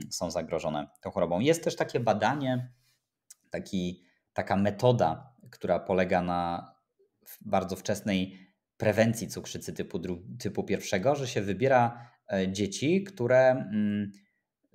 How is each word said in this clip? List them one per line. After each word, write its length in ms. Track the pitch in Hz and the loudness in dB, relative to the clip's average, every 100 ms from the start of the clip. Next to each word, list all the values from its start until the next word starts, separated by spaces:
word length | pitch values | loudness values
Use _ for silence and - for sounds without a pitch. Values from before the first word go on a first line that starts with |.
| 76 | -8
są 200 | - 87 | -6 -4
zagrożone 560 | 85 80 82 80 76 76 - | -4 -4 -4 -2 -4 -6 -10
tą 100 | 95 | -8
chorobą. 280 | 92 85 87 | -2 0 2
Jest 240 | 131 165 | 2 2
też 120 | 170 - | 0 -4
takie 240 | 156 139 | -4 -2
badanie, 760 | 117 104 104 147 131 123 123 _ _ _ _ _ _ - _ | 0 2 2 0 -2 -2 -4 _ _ _ _ _ _ -20 _
taki, 540 | 87 92 95 90 90 _ _ _ | -10 -4 -2 -2 -6 _ _ _
taka 220 | - 92 98 | -6 0 2
metoda, 760 | 101 101 123 117 82 80 - _ - | 2 4 4 4 2 0 -8 _ -20
która 280 | - - 85 | -8 0 0
polega 420 | - 95 90 92 | 2 2 4 2
na 500 | 87 87 85 87 - _ _ _ _ _ - | 2 -2 -2 -4 -8 _ _ _ _ _ -20
w-, 100 | - | -16
bardzo 340 | - 98 92 92 | -2 0 0 -6
wczesnej 640 | - 101 107 95 92 - - _ _ - | -4 -2 0 0 0 -6 -20 _ _ -2
prewencji 500 | 107 107 113 113 185 | 0 4 4 2 -4
cukrzycy 460 | 95 - 87 - | -10 -10 -12 -10
typu 260 | 85 87 95 | -8 -6 -6
dru-, 240 | 87 90 113 123 | -6 -8 -10 -8
typu 240 | 104 - | -6 -4
pierwszego, 520 | - 98 - 98 113 143 | -2 -2 0 0 2 0
że 120 | 127 | -2
się 140 | 123 | -4
wybiera, 680 | 98 95 131 127 120 - - _ - | -2 0 4 4 4 -2 -18 _ -4
e, 180 | 98 92 | 0 0
dzieci, 520 | 95 101 - 135 190 | 0 -2 -2 0 0
które, 460 | 196 - 120 127 127 | 0 -4 4 6 6
mm, 600 | 127 - 107 104 104 101 - _ _ _ _ _ | 4 0 -2 0 0 -4 -8 _ _ _ _ _